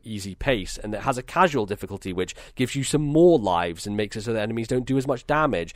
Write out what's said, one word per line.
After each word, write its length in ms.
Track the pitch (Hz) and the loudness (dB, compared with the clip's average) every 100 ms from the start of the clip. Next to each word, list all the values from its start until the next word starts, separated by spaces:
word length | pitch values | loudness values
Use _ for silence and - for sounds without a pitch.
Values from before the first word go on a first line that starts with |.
easy 320 | - 107 98 90 | -8 -10 -10 -4
pace. 420 | - 120 90 - | -2 0 -2 -10
And 160 | 107 | -8
it 60 | 104 | -6
has 180 | 131 127 | -4 -6
a 40 | |
casual 420 | - - 185 143 104 | -4 2 2 2 -2
difficulty, 460 | 101 98 98 98 | -4 -6 -8 -6
which 240 | 90 92 - - | -4 -4 -6 -12
gives 220 | - 127 143 | -4 -2 -2
you 80 | |
some 180 | 131 151 | 0 0
more 380 | 151 151 175 160 | 2 6 8 6
lives 480 | 101 85 87 82 104 | 4 2 0 -4 -4
and 80 | 104 | -2
makes 180 | 104 | -2
it 80 | 113 | -4
so 100 | 110 | -4
that 100 | 113 | -2
enemies 260 | 107 113 113 | -2 -2 -2
don't 180 | 127 120 | -2 0
do 100 | 135 | 0
as 100 | 135 | 0
much 180 | 127 - | -2 0
damage. 480 | 147 151 95 85 | 2 2 0 -2